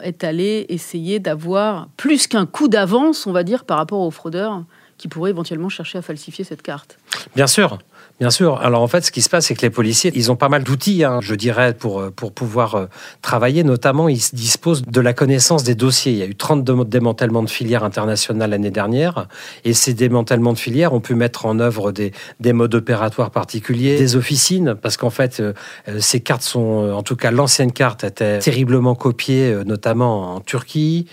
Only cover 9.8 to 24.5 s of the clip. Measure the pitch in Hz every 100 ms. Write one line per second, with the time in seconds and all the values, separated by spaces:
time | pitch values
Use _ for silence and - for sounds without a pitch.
9.8 | 110 113 185 131 113 123 139 143 127 135
10.8 | 202 190 143 123 104 107 117 113 123 117
11.8 | 113 98 98 95 110 - 120 113 117 104
12.8 | 95 - - - - 123 120 151 156 123
13.8 | 143 139 160 123 110 123 113 - 170 156
14.8 | 120 117 120 120 135 135 - 165 123 113
15.8 | 131 127 139 107 95 101 - 151 131 127
16.8 | 117 123 117 113 120 113 110 - 117 117
17.8 | 104 113 107 104 - 110 110 104 101 98
18.8 | 101 123 170 170 92 - - - 117 113
19.8 | - 113 127 120 113 120 117 113 - 123
20.8 | 170 123 - 120 120 - 110 110 120 110
21.8 | 101 101 101 - - - 117 120 117 117
22.8 | 110 113 110 - 107 117 95 110 - 120
23.8 | 135 143 131 127 120 139 -